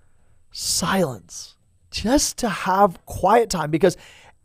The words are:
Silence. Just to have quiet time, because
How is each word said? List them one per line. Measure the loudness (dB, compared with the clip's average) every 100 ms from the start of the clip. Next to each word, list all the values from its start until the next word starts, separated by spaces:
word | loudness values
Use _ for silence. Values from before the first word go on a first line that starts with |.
| _ _ _ _ _
Silence. | -10 -6 -4 -2 0 0 -4 -14 -18 -20 _ _ _ _
Just | -6 0 2 0 -4
to | -6
have | -4 -2 2 2 0 -14
quiet | -2 2 4 2
time, | -2 -2
because | 2 2 0 -10 -20 -20 _